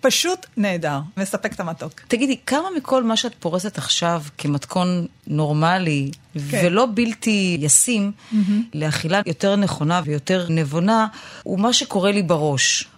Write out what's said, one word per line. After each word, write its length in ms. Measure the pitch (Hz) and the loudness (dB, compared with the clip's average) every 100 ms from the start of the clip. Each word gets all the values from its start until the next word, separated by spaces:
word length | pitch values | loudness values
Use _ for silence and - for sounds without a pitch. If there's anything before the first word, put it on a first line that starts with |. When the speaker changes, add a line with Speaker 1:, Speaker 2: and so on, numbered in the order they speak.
| 262 | 2
Speaker 1:
פשוט 380 | - 339 370 - - | 2 0 -4 -6 -2
נהדר, 420 | 202 180 160 143 151 196 | -2 0 -2 -4 -6 -6
מספק 360 | 196 190 220 | -4 -4 -6
את 60 | - | -6
המתוק. 420 | 180 160 143 - - | -8 -8 -12 -14 -2
Speaker 2:
תגידי, 300 | 240 269 262 - | 0 0 -2 0
כמה 220 | 269 359 349 | -2 0 -4
מכל 260 | - 262 | 0 0
מה 140 | 233 220 | 2 0
שאת 180 | 240 - | -2 -4
פורסת 380 | 170 175 196 - | -4 -4 -4 -8
עכשיו 460 | 135 - 170 170 147 - | -4 -2 0 -2 -4 -6
כמתכון 720 | 143 143 - 185 180 180 170 _ - | -2 -2 -2 -2 0 0 -4 _ -4
נורמלי, 840 | 147 151 151 160 185 175 143 139 - _ | -2 0 2 2 2 2 0 -2 -6 _
Speaker 1:
כן. 60 | 156 143 226 | -10 -4 0
Speaker 2:
ולא 240 | 175 185 247 | 2 4 2
בלתי 640 | 208 233 220 - 208 190 170 | 2 -2 0 0 2 2 0
ישים, 520 | 147 - - 233 202 208 - | 2 2 4 0 -2 -4 -4
Speaker 1:
מהמם. 320 | 220 196 208 233 | 0 2 2 0
Speaker 2:
לאכילה 480 | 151 151 143 160 190 202 | -4 -2 -2 0 0 0
יותר 300 | 156 196 202 | 0 2 2
נכונה 460 | 196 147 151 180 151 | 2 0 0 0 0
ויותר 420 | 147 - 185 175 | -4 0 -2 2
נבונה, 580 | 160 151 156 180 226 220 - - - | 0 0 0 2 2 2 -4 -18 -16
הוא 160 | - 185 | -6 0
מה 140 | 214 | 2
שקורה 380 | 240 262 202 185 | 2 0 0 2
לי 100 | 202 | 2
בראש 680 | 175 165 151 135 - - - | 2 2 2 2 0 0 -6